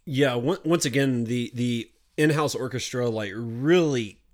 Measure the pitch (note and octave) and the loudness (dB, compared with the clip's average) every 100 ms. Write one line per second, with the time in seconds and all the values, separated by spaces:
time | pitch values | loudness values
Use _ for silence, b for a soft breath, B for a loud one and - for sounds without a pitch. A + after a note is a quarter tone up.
0 | - C3+ C#3 B2 C3 F#3 D#3 E3+ C#3+ C3+ | -6 0 2 2 -2 -2 0 0 2 2
1 | C#3 B2 A2+ B2 A#2+ A#2 A#2+ A#2 - _ | 2 0 -2 -2 -4 -4 -2 -2 -6 _
2 | _ - D3+ D3+ D3 A#2 B2 B2 - B2 | _ 0 2 2 0 -2 -6 -6 -6 -2
3 | A#2+ A2 G#2 G#2 A#2 A#2 C#3+ F3+ D#3+ C3 | -2 -2 -4 -6 -8 -2 4 4 4 0
4 | G#2 - _ | -4 -10 _